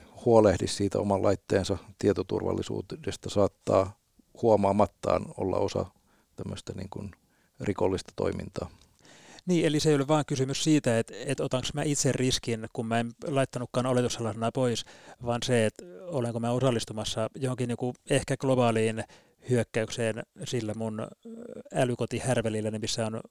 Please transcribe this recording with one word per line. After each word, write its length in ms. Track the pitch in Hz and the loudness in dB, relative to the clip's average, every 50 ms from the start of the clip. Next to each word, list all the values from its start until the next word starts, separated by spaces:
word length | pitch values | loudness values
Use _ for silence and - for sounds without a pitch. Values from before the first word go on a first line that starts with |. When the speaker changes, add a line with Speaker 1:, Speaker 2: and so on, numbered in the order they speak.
| - - - - - | -8 -18 -20 -4 2
Speaker 1:
huolehdi 420 | 123 117 113 107 104 90 90 98 | 6 8 8 8 8 6 4 0
siitä 320 | 95 - - 101 98 - 101 | -4 -2 -2 -2 0 0 0
oman 240 | 95 101 98 95 98 | 0 0 0 2 2
laitteensa 560 | 101 98 - - - 101 101 92 - 101 87 - - - - | 2 0 0 0 0 0 0 0 0 -2 -4 -6 -10 -8 0
tietoturvallisuudesta, 1300 | - 107 95 92 92 - 98 98 95 92 92 95 95 - 107 107 98 - 95 - - 98 95 - - 98 | 2 2 2 2 0 -2 -4 -2 -2 -2 -2 -2 -4 -4 -6 -6 -6 -8 -12 -10 -8 -8 -8 -8 -10 -2
saattaa 680 | - 101 101 92 - _ _ - 104 98 95 98 101 - _ _ _ _ _ _ - - - | 2 2 2 2 2 _ _ 4 4 4 4 2 -2 -10 _ _ _ _ _ _ -8 0 4
huomaamattaan 840 | 117 107 101 101 98 98 104 104 95 - _ - 101 90 87 87 - - | 4 6 6 6 4 4 4 2 2 0 _ 0 0 2 2 0 -4 -6
olla 220 | - 95 95 92 95 | -4 -4 -2 0 0
osa 280 | 101 95 - 95 95 95 - _ _ _ _ _ _ _ _ | 0 0 -2 -4 -4 -6 -8 _ _ _ _ _ _ _ _
tämmöistä, 360 | - - 101 98 98 - - - | -12 -10 -8 -10 -10 -10 -12 -10
niin 180 | - 95 95 | -10 -12 -10
kuin, 200 | - - 101 98 - - _ _ _ _ _ _ _ - | -10 -12 -12 -12 -14 -18 _ _ _ _ _ _ _ -6
rikollista 520 | - - 98 - - 95 95 87 - - - | -4 -4 0 0 0 0 0 -2 -4 -8 -6
toimintaa. 540 | - 98 92 90 90 87 90 - - - - - - _ _ _ _ _ - - - - - - - - | -4 -2 -2 -2 -4 -6 -8 -8 -8 -8 -8 -10 -16 _ _ _ _ _ -20 -20 -20 -20 -20 -20 -10 -4
Speaker 2:
Niin, 200 | 180 180 165 160 | 0 0 2 2
eli 140 | 160 147 151 | 2 2 2
se 80 | 143 156 | 4 4
ei 60 | 151 | 4
ole 140 | 139 135 135 | 4 4 2
vaan 160 | 156 151 139 | 2 2 2
kysymys 380 | - 151 127 131 131 135 - - | 0 -2 -2 -2 -2 -2 -2 2
siitä, 340 | 156 156 147 - 127 113 113 | 4 4 4 4 4 2 2
että, 160 | 113 - - 101 123 | 0 -2 -6 -10 -6
että 180 | 143 135 - 147 | -6 -4 -2 -2
otanko 240 | 135 - 127 123 - - | -2 -2 -2 -2 -4 -4
mä 80 | 147 143 | -2 -2
itse 300 | 156 143 - - 139 123 | 0 0 2 2 2 2
riskin, 560 | - 131 131 123 - - - 113 110 110 110 - | 2 2 2 2 0 0 -2 -4 -4 -6 -8 -8
kun 140 | - 113 | -6 -4
mä 140 | 113 113 117 | 0 0 0
en 120 | 117 117 113 - - | 0 -2 -6 -8 -8
laittanutkaan 600 | - 143 135 135 - - 127 123 - - 131 120 | -4 0 0 0 0 -2 -6 -8 -4 -2 -2 0
oletusalasanaa 640 | 131 127 123 123 117 - - 117 110 101 110 113 117 - | 2 2 2 2 0 -2 -2 -4 -4 -4 -2 -4 -2 0
pois, 320 | 135 131 123 117 110 - - - - - - - - 123 | 0 0 0 0 -2 -6 -10 -16 -20 -20 -20 -20 -10 -4
vaan 140 | 120 120 120 - | -4 -4 -2 0
se, 220 | - 127 117 110 | 2 2 4 4
että 180 | 107 - - - 175 180 - - | 2 0 -4 -12 -18 -18 -14 -10
olenko 340 | 180 170 135 120 117 110 117 | -6 -4 -2 -2 -2 -2 -2
mä 100 | 117 120 | -2 -2
osallistumassa 800 | 120 127 127 135 123 113 - - 110 110 107 - - 120 113 110 - | 0 2 2 2 2 0 -2 -4 -6 -8 -6 -6 -4 -4 -4 -4 -4
johonkin, 340 | - 135 127 127 117 127 120 | -6 -6 -6 -4 -4 -4 -4
niinku, 260 | 120 - 127 123 123 - _ - | -4 -4 -4 -6 -6 -8 _ 0
ehkä 260 | 147 135 - - 139 | 0 0 2 0 -2
globaaliin 680 | - - 135 131 127 123 117 113 113 110 113 110 113 120 - - - _ _ _ _ - - | -2 0 2 4 4 4 4 4 2 2 0 -2 -4 -8 -10 -14 -20 _ _ _ _ -2 0
hyökkäykseen 720 | 123 120 110 - - 117 110 110 - - 117 113 107 110 - - _ - - | 2 2 2 0 -2 -4 -4 -4 -4 -2 -2 -2 -2 -4 -8 -12 _ -14 -8
sillä 300 | - - 123 110 107 104 | -6 -4 -4 -4 -4 -6
mun, 260 | 110 110 113 107 107 | -6 -6 -6 -6 -6
ö, 60 | 113 - - - _ 226 226 226 240 - - - - - 294 | -8 -10 -12 -16 _ -18 -16 -16 -14 -14 -14 -16 -16 -6 0
älykotihärvelillä, 960 | - 135 123 120 - 120 - - 110 - 131 123 117 110 113 107 107 107 110 | 0 2 2 2 -2 -2 -4 -4 -2 0 0 0 2 2 0 -2 -2 -2 -2
niin 100 | 107 107 | -4 -4
missä 260 | 107 104 - - 113 | -4 -4 -2 -2 -2
on 140 | 110 110 113 - - | -4 -4 -8 -10 -14